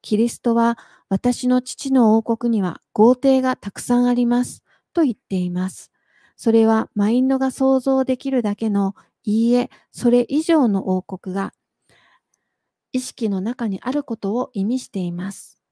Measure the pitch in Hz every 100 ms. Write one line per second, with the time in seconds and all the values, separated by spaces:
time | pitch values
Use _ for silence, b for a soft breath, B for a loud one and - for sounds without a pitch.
0 | - 214 233 - 240 233 233 233 b b
1 | b 190 247 247 247 254 254 - 269 262
2 | 220 220 220 226 240 220 185 - _ -
3 | 226 254 269 262 254 254 202 - - 247
4 | 247 247 240 240 247 - _ _ _ -
5 | 294 214 _ 190 180 175 185 - - _
6 | _ _ _ _ 233 226 220 220 - 208
7 | 202 247 262 262 262 - 262 262 269 262
8 | 262 254 277 262 220 202 226 202 196 b
9 | b _ - 214 233 247 - b b -
10 | 240 247 - 285 320 320 240 196 - 185
11 | - 185 190 185 196 _ _ _ _ b
12 | b b _ _ _ _ _ _ _ 254
13 | - - 220 190 202 247 226 196 240 285
14 | - 226 196 233 - 196 202 254 - 190
15 | 175 175 190 - - _ _